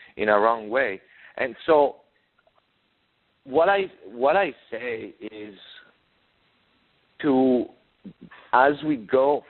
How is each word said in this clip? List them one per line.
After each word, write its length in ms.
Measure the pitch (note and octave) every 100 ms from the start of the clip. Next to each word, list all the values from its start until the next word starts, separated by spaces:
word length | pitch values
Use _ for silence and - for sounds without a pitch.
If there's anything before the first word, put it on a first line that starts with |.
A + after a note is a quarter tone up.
| - -
in 120 | G#2
a 100 | G#2
wrong 320 | A2 A#2 G#2+
way. 300 | B2+ A#2+ F#2+ _ _ - -
And 200 | B2+ A2 -
so 300 | D3+ C#3+ - _ _ _ _ _ _ _ _ _ _ _ _ _ _
what 260 | C3+ C3+ F3
I, 180 | G3+ F#3+ - F#2+
what 300 | A#2 C3+ F#3
I 180 | F3+ B2 -
say 420 | A2 A#2+ A2+ G#2 -
is 340 | G#2 G#2+ G#2+ G2 - - - _ _ _ _ _ _ _ _ _ _ _ _ -
to, 440 | D3+ C3 C3 B2+ - _ _ _ - - - - -
as 220 | A#2+ C#3 D3 D#3
we 100 | C3+
go 460 | G2 C3 C#3 C#3+